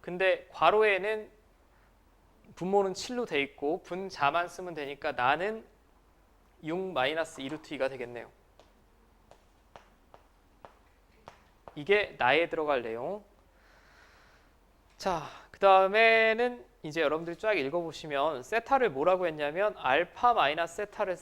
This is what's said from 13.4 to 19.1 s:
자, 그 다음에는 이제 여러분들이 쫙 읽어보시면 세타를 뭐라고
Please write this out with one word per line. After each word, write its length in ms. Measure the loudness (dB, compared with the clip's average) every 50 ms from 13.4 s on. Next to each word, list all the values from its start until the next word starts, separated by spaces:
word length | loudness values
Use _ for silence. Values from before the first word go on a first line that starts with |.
| _ _ _ _ _ _ _ _ _ _ _ -20 -20 -20 _ -20 -20 _ _ _ _ _ _ _ _ _ _ _ _ _ _
자, 260 | _ -6 -4 -4 -4 -6 -10 -16 -20 -20 -20
그 80 | -8 4
다음에는 1040 | 6 8 8 8 6 6 4 4 6 6 6 6 4 2 2 2 0 -2 -2 -8 -16 _ _ _ -12
이제 200 | -8 -2 0 0
여러분들이 340 | 2 0 0 -4 -6 -10
쫙 160 | -4 -2 0 0
읽어보시면 880 | 0 0 -2 -2 -4 -4 -4 -10 -12 -10 -4 -2 0 0 0 -2 -4 -8
세타를 480 | -4 -4 -4 0 2 2 2 2 2
뭐라고 360 | 0 2 2 2